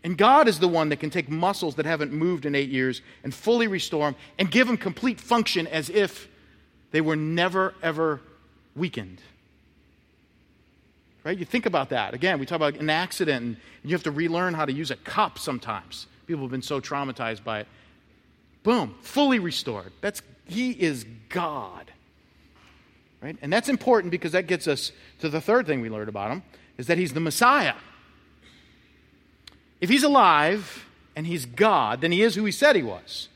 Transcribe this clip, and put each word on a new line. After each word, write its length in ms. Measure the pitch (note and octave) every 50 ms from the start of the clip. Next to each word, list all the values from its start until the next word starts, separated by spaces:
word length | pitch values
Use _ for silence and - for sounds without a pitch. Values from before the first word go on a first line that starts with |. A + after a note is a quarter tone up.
| -
And 120 | E3+ F3+
God 300 | D3 G3+ A#3+ C4+ D4+ D4+
is 120 | A#3 F3+ D3+
the 100 | F#3 F3+
one 180 | E3+ E3 D#3 D3+
that 80 | D3
can 120 | C#3 D#3 D3+
take 200 | - F#3 D3 B2+
muscles 460 | D3+ D#3+ E3+ F#3+ G3 - F#3 D#3+ C3
that 100 | D#3 D3
haven't 280 | D#3 E3 D3+ D3+ C#3+ C#3+
moved 320 | D#3 D#3+ F3+ F3+ D3+ C3
in 100 | D3 C#3+
eight 140 | C#3 C#3 C3
years 320 | C3+ C3 C3 C3 A#2+ - - - - - -
and 80 | D3 C#3
fully 340 | - - G#3+ A#3+ A#3+ A#3
restore 400 | G#3+ F#3+ F3 - - F3 D3+ D3
'em 80 | D3 C3+ - - - - -
and 100 | G3 E3+
give 200 | C#3+ A#3+ C4 A#3+
'em 80 | A#3+
complete 420 | - - F#3+ - - A#3 C4 G#3+ -
function 480 | - - A#3 A#3 A3 - - F#3 E3
as 220 | D#3+ D#3 D#3+ D3 E3
if 400 | F3 G#3 G3+ F3 - - - - _ _ _ _ _ _ _ _ _ _ _ _
they 100 | - D#3
were 160 | D#3 D#3 D#3+
never, 560 | D#3 D3+ D#3 E3 E3+ F3 F#3 F3 F#3+ F#3+ F#3 - - -
ever 380 | E3 D#3 D#3 D#3+ D#3 D3 C3 - - - _ _ _ _ _ _ _ _
weakened. 460 | - F3 - - A#2+ G2+ F2+ F#2 - - - _ _ _ _ _ _ _ _ _ _ _ _ _ _ _ _ _ _ _ _ _ _ _ _ _ _ _ _ _ _ _ _ _ _ _ _ _ _ _
Right? 140 | D#3 F#3 F#3
You 40 | F3
think 220 | - - B3 -
about 240 | A3+ F3 D3+ C3+ -
that. 240 | C3+ A#2+ G#2 G2+ A#2+
Again, 240 | B2+ D#3+ F#3 F3+ C#3+
we 60 | C3+
talk 120 | - E3+
about 180 | D#3+ D#3 D3 D3
an 140 | - D3+ D#3
accident, 520 | D#3 E3 F#3 F3 - - F#3 D#3 C#3 B2 A#2
and 140 | A#2+ A2 - - - - - -
you 120 | C#3 F3
have 80 | E3+ -
to 80 | D#3
relearn 420 | C#3+ D3 E3+ E3 E3 F3 F3+ F#3 E3+
how 100 | D#3 D#3
to 80 | C#3+
use 200 | C3 D3 E3 C#3
a 40 | C3
cup 440 | - - - - G3+ G#3+ E3 - -
sometimes. 680 | - D#3+ C3 A#2+ - A#2+ G#2+ F#2+ - - - - - _ _ _ _
People 160 | - E3 D3 C3+
have 80 | B2
been 100 | C3 C3
so 180 | B2 - D3+ C#3
traumatized 640 | - - D3 C#3+ C#3+ C3+ A#2+ - A#2+ A2+ A2 G#2 G#2+
by 180 | A2+ A2 G#2
it. 60 | G#2+ - - - _ _ _ _ _ _ _ _ _ _ _ _ _ _ _ _
Boom, 320 | _ G#3 A#3+ A#3 D3+ G#2+ F#2+ -
fully 380 | - - - C4+ D4 C#4 B3+ A3+
restored. 520 | F3+ E3+ - - - C3 A2 G2+ F2+ F#2+ - -
That's, 200 | - G3+ G3+ - - - - _ _
he 240 | - E3+ A3 B3+ B3+
is 340 | A#3+ - F#3 D#3+ C#3+ A#2+ G#2+ A2 A#2 A2 - _
God. 640 | - F3 E3+ D#3+ D3 C3 G#2+ F#2 F2+ F#2 - - - _ _ _ _ _ _ _ _ _ _ _ _ _ _ - _ _ _ _ _ _ _ _ _ _ -
Right? 120 | D3 D#3 -
And 100 | - C#3
that's 180 | F3 A3+ A3+ -
important 420 | C4+ - - B3 A#3+ G#3+ F3 F3
because 220 | E3 F3 - E3 D3+
that 120 | F3+ F#3
gets 220 | D#3 F#3 - -
us 240 | E3 C#3+ - - - - - - - _ _
to 80 | -
the 140 | D#3 C#3+ D#3+
third 240 | - - A3 B3+ A3+
thing 160 | D3+ D3 B2+
we 80 | A2+ A2+
learned 200 | A2 G#2+ G#2+ G#2+
about 220 | G#2 G2+ G2+ A2
him, 120 | C3+ F#3+ - - - - _ _ _
is 80 | - B2
that 140 | D#3+ E3+ E3+
he's 140 | F3+ D#3 A#2+
the 60 | D#3+
Messiah. 540 | E3 D#3 D3 - A#3 B3 C#4 D4 F#3+ C#3 - - - - - - _ _ _ _ _ _ _ _ _ - - - _ _ _ _ _ _ _ _ _ _ _ _ _ _ _ _ _ - - _ _ _ _ _
If 80 | F3 F3
he's 140 | B3 C#4 C#4
alive 840 | D4 C#4+ C4 G#3+ F3+ D#3+ D3 D3 D#3+ G3 G#3+ F3+ - - - - - _ _ _ _ _
and 100 | D3+ D#3
he's 220 | E3+ E3+ D#3 B2+
God, 540 | A#2+ A#2+ - G#3 A3 G3+ D#3 A#2+ G#2+ A#2 B2+
then 100 | D#3 E3
he 100 | F3 F#3
is 140 | A3 A#3 F#3
who 100 | G3 G#3+
he 60 | G#3
said 240 | - - C#4 D4 C4+
he 80 | F#3 C3
was. 460 | A2 F#2 E2 - - - - - - _